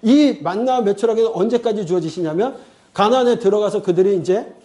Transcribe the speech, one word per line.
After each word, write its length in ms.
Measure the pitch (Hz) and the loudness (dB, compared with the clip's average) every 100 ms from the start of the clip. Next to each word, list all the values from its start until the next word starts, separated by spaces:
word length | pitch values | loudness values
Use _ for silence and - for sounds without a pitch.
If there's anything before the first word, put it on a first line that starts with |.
이 380 | 226 285 285 208 | 2 4 4 0
만나와 400 | 165 196 254 254 | -4 -2 -2 0
메추라기는 500 | 202 202 226 226 226 | 0 0 0 2 0
언제까지 500 | 170 220 240 233 214 | 0 0 0 -2 -4
주어지시냐면 720 | 165 180 160 180 160 160 254 - - _ _ | -2 -2 -4 -4 -4 -2 -4 -6 -20 _ _
가나안에 440 | - 208 262 240 233 | 0 2 2 2 0
들어가서 440 | 190 208 208 196 | 0 0 0 -2
그들이 340 | 185 170 190 190 | -2 2 2 0
이제 340 | 156 202 285 - | 0 -2 -4 -16